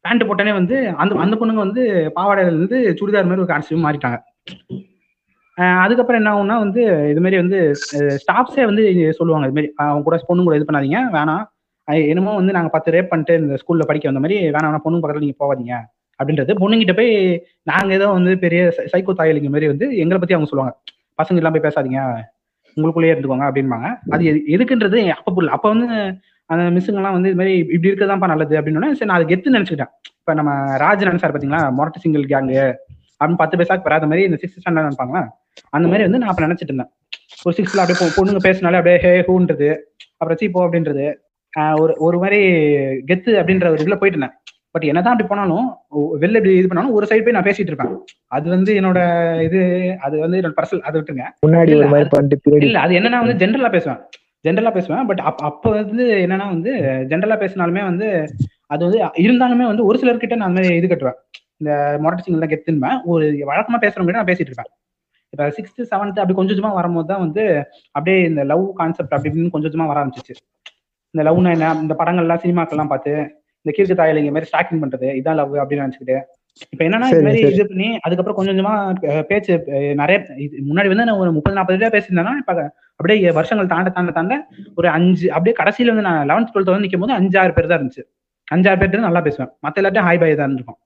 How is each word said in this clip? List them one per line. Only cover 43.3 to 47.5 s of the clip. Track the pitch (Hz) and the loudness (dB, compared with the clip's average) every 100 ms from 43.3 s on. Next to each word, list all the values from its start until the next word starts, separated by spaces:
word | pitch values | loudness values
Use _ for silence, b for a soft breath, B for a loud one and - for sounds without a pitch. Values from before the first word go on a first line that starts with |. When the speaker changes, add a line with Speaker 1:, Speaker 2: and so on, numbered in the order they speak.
Speaker 1:
அப்படின்ற | 208 165 190 175 | 0 2 2 2
ஒரு | 156 | 0
இதுல | 156 202 | 0 0
போயிட்டு | 196 | 0
இருந்தேன். | 170 127 _ - _ _ 165 | 0 -6 _ -20 _ _ -4
But | |
என்னதான் | 151 156 196 | 0 0 2
அப்படி | 240 208 | 0 0
போனாலும், | 202 196 170 247 - _ | -2 -2 -2 -2 -6 _
ஒ-, | 147 147 156 | -4 -4 0
வெளில | 170 226 | 2 2
இப்படி | 185 | 4
இது | 185 185 | 4 2
பண்ணாலும் | 175 254 | 0 0
ஒரு | 214 208 | 0 2
சைடு | 220 | 2
போய் | 226 | 2
நான் | 220 | 2
பேசிட்டு | 196 | 0